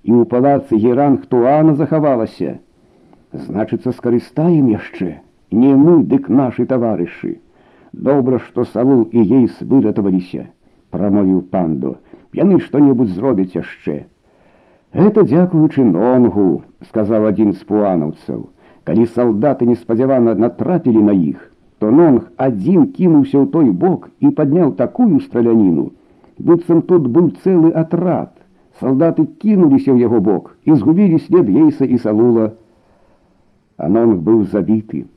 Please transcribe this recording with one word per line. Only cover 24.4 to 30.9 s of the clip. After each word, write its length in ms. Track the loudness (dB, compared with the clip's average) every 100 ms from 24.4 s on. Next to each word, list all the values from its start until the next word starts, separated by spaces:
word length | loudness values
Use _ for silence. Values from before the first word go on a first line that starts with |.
| 0 0 0 -2
такую 420 | -6 0 0 0 -2
страляніну, 640 | -2 2 2 2 0 -4 _ _ _ _ _
быццам 440 | 0 0 2 0
тут 280 | 2 0 2
быў 240 | 0 0 -2
цэлы 320 | 0 2 2
атрад. 600 | 0 -2 -2 -2 -4 -6 _ _ _ _ _
Салдаты 460 | -4 0 0 0 -4
кінуліся 680 | -2 0 2 4 4 2
ў 140 | 2 2
яго 140 | 0
бок 340 | 0 -2 -6 _
і 140 | 0 2
згубілі 420 | 2